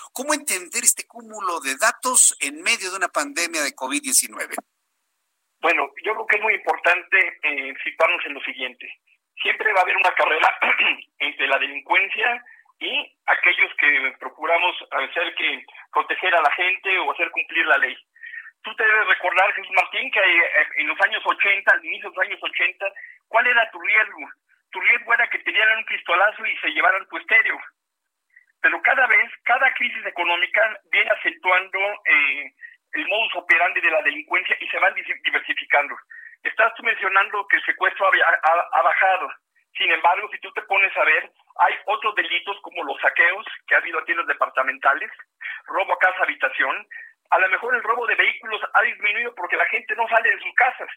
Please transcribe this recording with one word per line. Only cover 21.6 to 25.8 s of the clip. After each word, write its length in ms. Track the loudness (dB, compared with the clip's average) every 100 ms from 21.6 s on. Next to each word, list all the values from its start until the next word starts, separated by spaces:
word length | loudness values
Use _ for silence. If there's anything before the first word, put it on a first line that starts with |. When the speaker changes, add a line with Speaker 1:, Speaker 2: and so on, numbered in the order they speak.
| 2
Speaker 2:
al 100 | 2
inicio 280 | 0 -10 -10
de 60 | -4
los 100 | -4
años 140 | -4
ochenta, 420 | -8 -2 -2 -2 -8 -10 -18 -20 _
¿cuál 200 | 2 4
era 240 | 2 2
tu 100 | -4
riesgo? 400 | 0 0 0 -4 -18 -20 _ _ _
Tu 100 | -2
riesgo 340 | 2 2 2
era 160 | 0 0
que 80 | -2
te 120 | -2
dieran 280 | 2 2
un 80 | 2